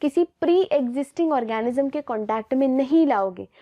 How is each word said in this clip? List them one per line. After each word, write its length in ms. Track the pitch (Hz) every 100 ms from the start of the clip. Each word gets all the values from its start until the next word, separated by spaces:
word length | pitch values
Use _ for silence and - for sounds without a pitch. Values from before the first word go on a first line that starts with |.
किसी 220 | 302 349
प्री 380 | 349 - 311 349
एग्जिस्टिंग 720 | 381 294 247 254 277 - 330
ऑर्गेनिज्म 560 | 277 226 220 233 247 277
के 120 | 294
कॉन्टैक्ट 520 | 285 226 214 220 220
में 140 | 262 269
नहीं 400 | 254 269 320 302
लाओगे, 400 | 220 196 185 190 _